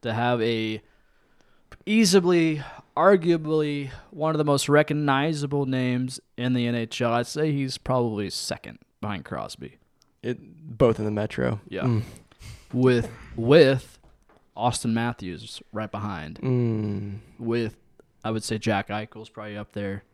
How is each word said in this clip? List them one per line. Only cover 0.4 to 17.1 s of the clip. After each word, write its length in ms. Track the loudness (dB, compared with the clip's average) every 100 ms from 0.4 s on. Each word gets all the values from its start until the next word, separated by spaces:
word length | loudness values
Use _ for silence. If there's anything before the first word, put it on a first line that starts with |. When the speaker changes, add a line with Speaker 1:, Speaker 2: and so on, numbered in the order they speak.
Speaker 1:
a 400 | 0 0 -2 -6 _ _ _ _ _ _ _ _ _ -18 0
easily, 760 | 4 6 6 6 4 4 0 -8 -16 -10 4
arguably, 920 | 6 6 4 0 2 -2 0 -4 -8 -12 -18
one 220 | -4 -2 0
of 20 |
the 60 | 2
most 220 | 2 4
recognizable 960 | 4 4 0 0 2 0 -2 -2 -2 -2
names 540 | -2 0 0 -2 -6 _ -6
in 160 | -2
the 140 | 0 0
N 80 | -2
H 260 | -4 -2
L. 120 | 0
I'd 140 | 0 -2
say 240 | -2 -2
he's 260 | 0 -4 -6
probably 520 | -2 0 0 -2 -6
second 500 | -6 -8 -8 -10 -20 _ _
behind 240 | -8 -8 -8
Crosby. 520 | -10 -8 -12 -16 -18 _ _ _ _
Speaker 2:
It, 160 | -8 -8 -10 -20 -16 2
both 220 | 2 4
in 60 | -2
the 60 |
Metro. 500 | -2 -4 -2 -2 -2 -6
Speaker 1:
Yeah. 140 | -4
Speaker 2:
Mm. 200 | 0 0 -2 -10 _ _ -20 -20 -8
Speaker 1:
With, 360 | 2 4 4 0 -8 -16 -6
with 640 | 6 8 8 6 -2 -20 _ _ _ _ _ -2
Austin 380 | -2 0 -2
Matthews 680 | 0 -2 -4 -10 -10 -14 -18 -12
right 180 | -8 -8
behind. 500 | -6 -8 -8 -10 -8
Speaker 2:
Mm. 800 | -2 0 0 0 -2 -4 -8